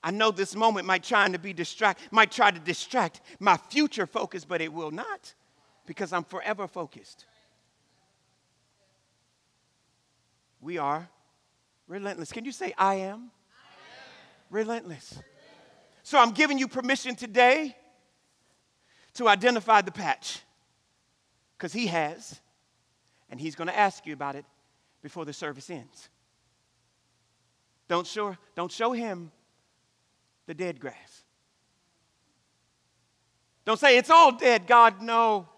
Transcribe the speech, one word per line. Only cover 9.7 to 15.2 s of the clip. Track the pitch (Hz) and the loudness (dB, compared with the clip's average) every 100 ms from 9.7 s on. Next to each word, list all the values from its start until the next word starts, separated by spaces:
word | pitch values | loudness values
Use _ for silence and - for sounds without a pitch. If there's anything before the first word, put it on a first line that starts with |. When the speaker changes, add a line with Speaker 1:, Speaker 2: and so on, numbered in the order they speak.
| _ _ _ _ _ _ _ _ _ | _ _ _ _ _ _ _ _ _
Speaker 1:
We | 143 165 | -10 -6
are | 143 151 175 _ _ _ _ _ _ _ _ | -4 -4 -8 _ _ _ _ _ _ _ _
relentless. | 180 202 170 160 | -12 -10 -10 -12
Can | 226 | -12
you | 240 | -14
say, | 247 370 - | -10 -12 -2
"I | 196 | 0
am"? | 196 190 208 247 _ _ | 0 -6 -12 -18 _ _
Speaker 2:
I | _ _ | _ _
am. | - - - - - - _ _ | -20 -20 -20 -20 -20 -20 _ _
Speaker 1:
Relentless. | 196 220 233 180 147 - - | -8 -6 -8 -10 -18 -18 -20